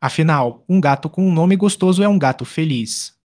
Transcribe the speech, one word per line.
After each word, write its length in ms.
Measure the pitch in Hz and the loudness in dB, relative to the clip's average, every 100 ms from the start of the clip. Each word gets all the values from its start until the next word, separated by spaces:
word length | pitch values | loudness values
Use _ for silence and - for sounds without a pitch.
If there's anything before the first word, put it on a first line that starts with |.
Afinal, 640 | 139 - 160 147 123 117 - | -6 0 0 2 -2 -4 -2
um 120 | 185 | 0
gato 280 | 147 139 156 | 2 0 -2
com 160 | - | -2
um 80 | 190 | 0
nome 220 | 165 175 | 2 2
gostoso 480 | 190 202 - 185 185 | 2 0 0 0 2
é 60 | 202 | 2
um 100 | 202 | 2
gato 260 | 139 131 | 0 -2
feliz. 680 | 123 - 160 131 113 - - _ _ | -6 -4 -2 -2 -4 -10 -12 _ _